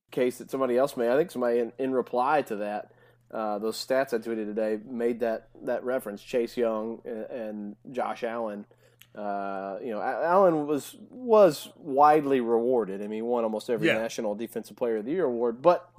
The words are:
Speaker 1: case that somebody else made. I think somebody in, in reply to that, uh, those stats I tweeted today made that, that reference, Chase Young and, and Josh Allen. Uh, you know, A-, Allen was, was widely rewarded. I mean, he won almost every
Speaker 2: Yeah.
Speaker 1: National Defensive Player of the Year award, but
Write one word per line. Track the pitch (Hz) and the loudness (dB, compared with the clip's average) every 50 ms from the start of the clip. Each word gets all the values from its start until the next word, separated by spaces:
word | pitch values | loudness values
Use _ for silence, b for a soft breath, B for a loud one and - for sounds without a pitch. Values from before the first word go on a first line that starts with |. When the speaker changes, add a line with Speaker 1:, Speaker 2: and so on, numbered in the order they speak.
| _ _ | _ _
Speaker 1:
case | - 139 123 127 - - | -2 0 0 0 0 -4
that | 117 - | -8 -6
somebody | - 135 135 123 120 | -4 -2 0 2 2
else | 127 135 135 - | 2 2 2 0
made. | 127 117 117 | 0 0 2
I | 127 | 2
think | 147 165 185 | 2 2 0
somebody | - 127 123 120 117 120 | -2 -2 0 0 2 0
in, | 117 113 - - | 0 -2 -4 -4
in | 131 131 | -4 0
reply | 131 127 110 - - 123 127 143 151 147 | 0 0 -2 0 0 0 2 2 2 0
to | 131 - 110 | 0 -2 -6
that, | 101 104 104 104 104 - b b b b b b b _ - | -6 -6 -6 -6 -8 -8 b b b b b b b _ -12
uh, | - 113 110 107 104 101 | -8 -6 -4 -4 -4 -2
those | 110 110 110 | -4 -4 -4
stats | - - - 131 131 139 - | -6 -4 0 0 0 0 0
I | 120 110 | -2 -4
tweeted | 110 117 113 110 104 | -4 -4 -6 -4 -4
today | 104 104 110 110 107 110 107 110 | -4 -4 -2 -2 -2 -2 -4 -6
made | 131 127 117 117 120 123 110 | -8 -6 -2 -2 -2 0 0
that, | 120 113 110 113 - - - - | -2 -2 -2 -4 -8 -14 -20 -10
that | - 131 120 107 - | -6 -4 -4 -4 -4
reference, | 123 131 131 - 107 101 101 | -4 -4 -4 -4 -6 -10 -12
Chase | - - - 123 117 113 - | -8 -4 -2 -2 -2 -2 -2
Young | 123 117 113 110 110 110 113 113 110 - | -2 0 0 0 -2 -4 -6 -8 -10 -12
and, | 127 117 110 110 | -12 -10 -10 -10
and | - - 123 110 107 107 104 104 104 104 - - - | -10 -10 -8 -8 -8 -8 -10 -10 -12 -12 -14 -18 -10
Josh | 127 123 107 104 110 - 123 | -6 -4 -4 -4 -4 -6 -6
Allen. | 113 113 120 113 107 104 101 101 b b b b b b b b - - | -6 -4 -4 -6 -6 -6 -10 -12 b b b b b b b b -20 -14
Uh, | 107 104 101 101 101 98 98 98 95 98 98 95 - | -8 -6 -4 -4 -4 -4 -6 -6 -6 -6 -8 -8 -8
you | - 123 | -8 -6
know, | 107 104 | -6 -4
A-, | 92 127 131 110 147 | -4 -4 -4 -2 0
Allen | 170 175 202 196 180 160 151 147 | 2 4 6 6 6 4 2 0
was, | 147 151 135 - - - - - - | -2 -2 -2 -4 -8 -14 -20 -20 -20
was | - 247 254 240 220 214 202 170 151 - - - - | -16 -10 2 6 8 8 8 8 6 2 -6 -14 -18
widely | - - 156 131 139 147 151 151 156 143 139 139 127 | -14 -8 0 4 8 8 8 8 6 4 4 2 2
rewarded. | 117 117 117 113 117 127 131 117 104 92 98 98 | 4 4 4 4 4 4 2 2 2 0 -4 -6
I | 104 | -6
mean, | 104 107 110 | -6 -6 -4
he | |
won | 113 120 123 120 113 | -2 0 0 0 0
almost | 110 107 107 - - | 0 -2 -4 -2 -2
every | 120 110 160 | -2 2 2
Speaker 2:
Yeah. | 160 127 | 2 2
Speaker 1:
National | 110 113 113 - - 113 104 104 | 2 0 -4 -4 -4 -4 -4 -4
Defensive | 107 117 110 - 117 107 - 107 | -4 -6 -8 -8 -10 -10 -10 -6
Player | - 127 117 113 107 | -4 -2 0 0 -2
of | 104 | -2
the | 127 | -2
Year | 165 190 165 | -2 0 0
award, | 127 120 117 123 120 117 127 | 0 0 0 0 -2 -2 2
but | 143 170 175 - - - _ | 4 4 4 4 0 -8 _